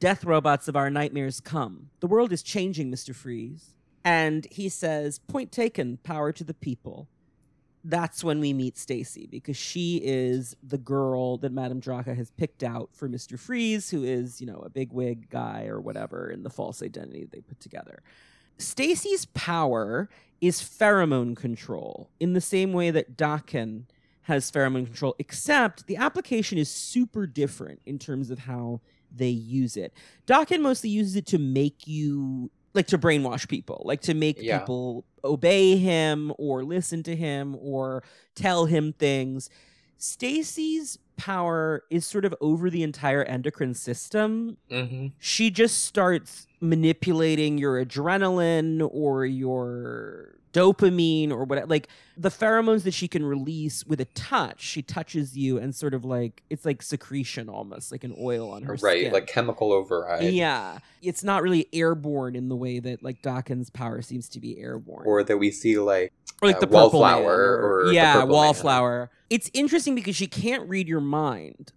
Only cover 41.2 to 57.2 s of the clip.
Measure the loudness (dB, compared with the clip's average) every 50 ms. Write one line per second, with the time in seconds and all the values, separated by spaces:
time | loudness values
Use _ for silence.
41.2 | -8 -4 -4 -2 0 0 0 0 0 -2 -2 -4 -4 -2 -2 -2 -2 -2 -4 -2
42.2 | -2 -2 -2 0 0 0 2 2 2 0 0 0 -2 -2 -4 -2 0 2 2 2
43.2 | 0 0 -2 -4 -4 -4 -4 -4 -4 -4 -4 -6 -6 -8 -8 -8 -8 -4 0 0
44.2 | 0 0 0 -2 -4 -6 -10 -12 _ -8 -6 -6 -4 -4 -6 -6 -8 -8 -8 _
45.2 | -6 -2 0 2 2 2 4 4 4 4 4 0 -2 -2 2 2 4 4 4 2
46.2 | -2 -6 -20 -20 -20 _ _ -4 0 2 2 4 4 4 2 2 0 0 2 2
47.2 | 2 2 2 2 2 0 0 0 0 0 0 0 -2 -4 -4 -4 0 0 2 2
48.2 | 2 2 2 2 2 2 2 2 2 0 0 0 -2 -2 -2 -2 0 0 0 0
49.2 | 0 -2 -2 -4 -2 -2 -2 -2 -4 -6 -8 -8 -10 -10 -10 -10 -12 -12 -14 -16
50.2 | -18 -20 -20 _ _ _ 2 6 6 6 6 8 6 6 6 6 4 4 4 2
51.2 | 2 0 0 -2 -2 -2 -2 -2 0 2 0 0 0 -4 -20 -20 _ _ _ -2
52.2 | -2 -2 0 2 2 4 4 4 6 4 4 4 2 0 -2 -2 -4 -2 -2 -2
53.2 | -2 -2 -2 -2 -4 -4 -4 -4 -4 -4 -6 -6 -4 -4 -4 -4 -4 -6 -8 -12
54.2 | -8 -2 -2 -2 -2 -2 -6 -12 -12 -10 -8 -8 -8 -8 -8 -10 -8 -6 -4 -4
55.2 | -4 -4 -4 -2 -2 0 0 -2 -2 -6 -8 -6 -6 -4 -4 -4 -4 -4 -2 -2
56.2 | -2 -4 -6 _ _ -12 -10 -6 -4 -4 -4 -4 -6 -8 -8 -8 -8 -6 -6 -6